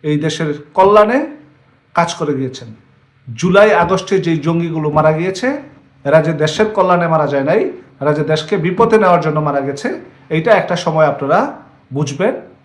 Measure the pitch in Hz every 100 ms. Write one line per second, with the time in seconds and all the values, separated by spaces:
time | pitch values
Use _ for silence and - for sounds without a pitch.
0 | 156 151 156 - 160 147 - - 190 208
1 | 214 254 311 - - _ _ _ _ -
2 | 170 - 151 135 131 127 117 110 _ _
3 | _ _ - 113 175 196 214 185 170 185
4 | - 190 160 160 147 170 170 160 151 147
5 | 156 156 180 185 247 285 - - _ _
6 | 139 156 151 151 151 - 214 214 185 175
7 | 170 160 143 143 135 190 381 - - _
8 | 143 147 151 156 - 202 160 185 226 220
9 | 190 170 156 151 151 139 135 139 254 370
10 | - _ _ 160 165 202 - 170 - 156
11 | 151 143 139 170 285 - - _ _ 131
12 | 147 - 202 311 - -